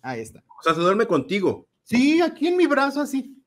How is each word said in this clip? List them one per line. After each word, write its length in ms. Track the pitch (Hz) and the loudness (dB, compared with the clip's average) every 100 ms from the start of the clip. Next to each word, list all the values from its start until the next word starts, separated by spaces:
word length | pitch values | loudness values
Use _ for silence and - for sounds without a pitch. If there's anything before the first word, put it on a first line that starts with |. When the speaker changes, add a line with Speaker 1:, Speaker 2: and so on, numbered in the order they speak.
Speaker 1:
Ahí 200 | 123 120 | -10 -10
está. 220 | 110 - _ - | -10 -12 _ -4
Speaker 2:
O 40 | |
sea, 100 | 165 | -2
se 80 | 160 | 2
duerme 260 | 175 202 220 | 0 0 0
contigo. 600 | 160 131 196 175 104 _ _ | 0 0 -2 -2 -4 _ _
Speaker 1:
Sí, 380 | _ 240 277 320 | _ 2 4 4
aquí 260 | 330 320 320 | 0 -2 -2
en 100 | 359 | 2
mi 100 | 330 | 2
brazo 340 | 277 277 277 | 2 0 -2
así. 340 | 285 269 - - | -4 -6 -8 -18